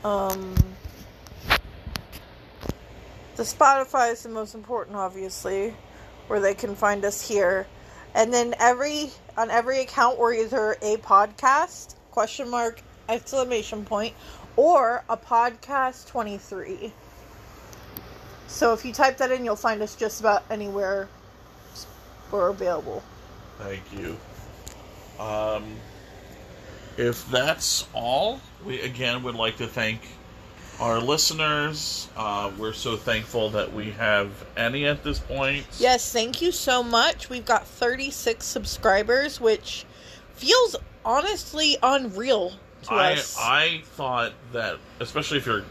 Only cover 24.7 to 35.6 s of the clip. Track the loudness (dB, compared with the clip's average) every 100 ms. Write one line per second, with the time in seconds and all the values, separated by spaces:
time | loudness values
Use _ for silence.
24.7 | -16 -18 -20 -20 -12 -6 -2 -2 -2 -6
25.7 | -14 -16 -20 -20 -20 -20 -20 -18 -18 -18
26.7 | -18 -16 -2 -2 -2 -2 0 2 0 0
27.7 | -2 -4 -6 0 0 0 -4 -14 -16 -10
28.7 | -6 -6 -4 -2 -2 -4 -2 -2 -2 -6
29.7 | -2 -2 -4 -10 -18 -20 -20 -20 -20 -18
30.7 | -4 0 2 2 2 2 0 0 0 -2
31.7 | -4 -6 -6 -8 -6 -2 -2 -4 -4 -6
32.7 | -4 -4 -4 -2 -2 -2 -2 0 0 -4
33.7 | -6 -8 -2 2 2 2 -6 -12 -4 -2
34.7 | 0 0 -2 -4 -6 -4 -2 -2 -2